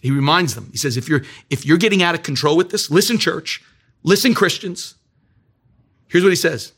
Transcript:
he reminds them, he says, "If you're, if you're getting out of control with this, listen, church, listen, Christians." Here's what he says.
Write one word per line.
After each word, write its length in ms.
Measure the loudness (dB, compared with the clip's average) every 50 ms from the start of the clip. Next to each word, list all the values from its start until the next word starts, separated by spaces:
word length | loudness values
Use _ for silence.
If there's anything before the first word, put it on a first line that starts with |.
he 100 | -4 -2
reminds 420 | -2 0 2 2 2 2 2 0 -4
them, 160 | -6 -12 -12
he 60 | -8 -6
says, 180 | -4 -4 -4
"If 140 | -4 -2 -2
you're, 140 | -2 -2 -2 -4 -12 -20 -10 -6
if 160 | -6 -4 0
you're 120 | 2 2 4
getting 260 | 4 4 2 2 2
out 100 | 2 0
of 80 | -2
control 340 | -4 -6 -4 -2 0 2 2
with 140 | 2 2 0
this, 220 | -2 -6 -4 0
listen, 260 | 2 2 2 2 0 0
church, 460 | 0 -2 -2 -4 -6 -10 -12 -12 -14 _ _ _ _ _ _ _ -2
listen, 320 | 0 0 2 2 2 2
Christians." 580 | 2 2 0 0 -2 -8 -10 -10 -12 -14 -16 -18 _ _ _ _ _ _ _ _ _ _ _ _ _ _ _ _ _ _ _ _ _ _ _
Here's 160 | 0 2 4
what 80 | 2
he 40 | 2
says. 380 | 2 0 -2 -2 -4 -8 -14 _